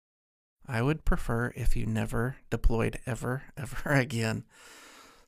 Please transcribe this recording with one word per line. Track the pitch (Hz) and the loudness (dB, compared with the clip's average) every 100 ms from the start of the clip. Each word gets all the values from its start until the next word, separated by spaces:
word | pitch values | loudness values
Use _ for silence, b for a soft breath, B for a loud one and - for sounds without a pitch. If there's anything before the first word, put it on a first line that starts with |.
| _ _ _ _ _ _ - | _ _ _ _ _ _ -6
I | 113 | -2
would | 131 160 - | 0 0 2
prefer | 170 - 117 120 - | 2 0 -2 -2 2
if | 120 120 | 4 4
you | 113 | 2
never | 110 110 120 120 127 - | 0 0 -2 -2 -4 -6
deployed | 117 - 113 117 - - | 2 2 4 0 -4 -8
ever, | 113 120 131 - | -6 -4 -6 -8
<laughs> | - | -12
ever | 135 131 - | -8 -8 2
again. | 139 123 117 113 110 - B B B B B B B | 2 2 -2 -2 -4 -8 B B B B B B B